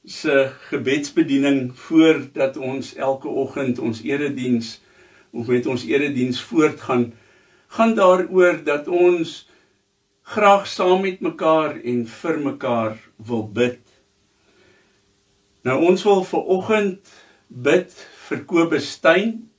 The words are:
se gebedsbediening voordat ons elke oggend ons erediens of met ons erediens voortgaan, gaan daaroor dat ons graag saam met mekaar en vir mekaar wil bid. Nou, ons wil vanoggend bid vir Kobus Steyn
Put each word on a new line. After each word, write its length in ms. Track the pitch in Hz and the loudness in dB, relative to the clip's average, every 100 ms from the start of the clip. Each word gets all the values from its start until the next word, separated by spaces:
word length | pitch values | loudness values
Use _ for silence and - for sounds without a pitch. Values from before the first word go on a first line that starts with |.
| - | -18
se 460 | - 156 139 135 - - | -6 0 2 0 -4 -8
gebedsbediening 1000 | 143 120 147 143 - 143 139 139 139 123 | -6 -2 -2 -2 0 2 2 2 0 -2
voordat 800 | - - 160 160 156 127 151 135 - | -10 0 4 4 4 -2 -4 -4 -2
ons 360 | 131 135 - | -8 -8 -10
elke 340 | - 139 135 - | -6 -4 -4 -6
oggend 500 | - - 147 135 120 | -4 -4 -4 -4 -4
ons 240 | 117 110 117 | -4 -6 -6
erediens 680 | 139 147 123 127 120 113 - _ _ _ _ _ | -4 -4 -4 -2 -2 -2 -16 _ _ _ _ _
of 140 | 120 117 | -10 -2
met 160 | 123 - | -2 0
ons 160 | 123 | -6
erediens 540 | 123 139 143 123 127 123 | -2 -2 0 -2 -2 -4
voortgaan, 680 | - 160 151 147 - 123 117 - _ _ _ _ _ | -4 0 0 -2 -4 -2 -2 -6 _ _ _ _ _
gaan 280 | - 226 | 0 0
daaroor 680 | 214 190 185 180 185 180 156 | 4 4 4 2 4 4 2
dat 220 | 151 147 185 | -2 -4 -2
ons 600 | 175 180 175 160 - _ _ _ _ _ _ _ _ | 2 4 2 -4 -10 _ _ _ _ _ _ _ _
graag 460 | - 214 208 196 - | -8 2 4 4 2
saam 320 | - 185 185 | -2 2 2
met 180 | 190 185 | 0 -4
mekaar 540 | 165 160 160 160 156 - | -8 -2 2 2 0 -6
en 220 | 120 120 117 | -4 -4 -4
vir 320 | - 170 151 | -8 -6 -4
mekaar 560 | 139 - 135 117 110 107 _ _ | -4 -4 -4 -2 -2 -8 _ _
wil 260 | 110 117 107 | -8 -6 -6
bid. 320 | 104 123 123 _ _ _ _ _ _ _ _ _ _ _ _ _ _ _ _ _ _ 202 | -2 -2 -2 _ _ _ _ _ _ _ _ _ _ _ _ _ _ _ _ _ _ -4
Nou, 140 | 269 170 | 2 2
ons 160 | 185 208 | 4 4
wil 160 | 196 | 2
vanoggend 840 | 185 160 - 185 185 214 202 185 - - _ _ _ | 2 -4 0 -2 2 0 0 -4 -18 -20 _ _ _
bid 420 | 123 135 180 180 - - - - | -4 2 2 0 -18 -20 -20 -12
vir 160 | 127 - | -10 -2
Kobus 400 | 165 165 151 - | 0 2 0 -4
Steyn 540 | - 180 175 226 220 - | 0 2 4 0 -6 -14